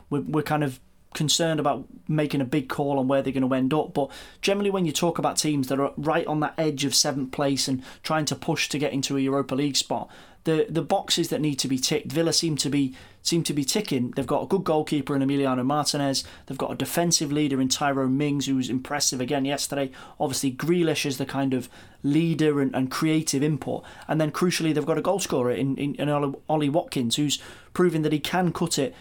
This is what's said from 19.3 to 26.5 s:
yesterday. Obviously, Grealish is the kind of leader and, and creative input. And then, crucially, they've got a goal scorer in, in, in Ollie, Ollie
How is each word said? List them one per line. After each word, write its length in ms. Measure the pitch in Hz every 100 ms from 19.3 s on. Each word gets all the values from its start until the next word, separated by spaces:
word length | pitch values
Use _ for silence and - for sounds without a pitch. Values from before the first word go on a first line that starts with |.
| 143
yesterday. 480 | 135 143 - 139 139 - - -
Obviously, 320 | 151 131 139
Grealish 560 | 127 147 175 165 113 143
is 120 | 127
the 80 | 139
kind 280 | 135 139
of 140 | 131 127 - - -
leader 580 | 139 151 170 151 156 143
and, 140 | 135
and 160 | - 131
creative 500 | - 160 156 156 139
input. 440 | 151 151 - 120 - - -
And 120 | 156
then, 120 | 151
crucially, 420 | - 180 - 160
they've 100 | 151
got 140 | 143 160
a 40 |
goal 180 | 151 190
scorer 320 | - 143 123
in, 240 | 120 135 135
in, 180 | 143
in 140 | 135 143
Ollie, 260 | 147 143 139
Ollie 200 | -